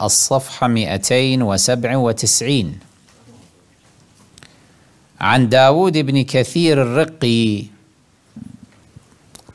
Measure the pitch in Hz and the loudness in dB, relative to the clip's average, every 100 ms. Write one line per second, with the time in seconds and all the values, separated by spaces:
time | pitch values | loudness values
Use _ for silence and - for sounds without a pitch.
0 | 104 - - 135 135 - 127 117 104 107 | -2 -2 0 -2 -4 -4 -2 0 -2 -4
1 | - 127 131 131 113 98 - 123 117 131 | 0 0 0 0 0 0 0 -2 -2 0
2 | 120 110 113 - 117 139 87 98 - _ | 0 -2 -2 -2 0 -2 -2 -8 -18 _
3 | _ _ - - - _ _ _ _ _ | _ _ -20 -20 -20 _ _ _ _ _
4 | _ _ _ - - _ _ _ _ _ | _ _ _ -20 -20 _ _ _ _ _
5 | _ _ - 123 120 127 131 151 190 156 | _ _ 0 2 4 4 4 4 2 0
6 | 143 139 131 139 120 170 170 151 123 127 | 0 0 0 0 0 0 2 2 2 0
7 | 156 - 123 117 110 104 - - _ _ | -2 -2 0 2 0 -2 -8 -18 _ _
8 | _ _ _ - - - - _ _ - | _ _ _ -20 -20 -20 -20 _ _ -20
9 | _ _ _ - - | _ _ _ -20 -20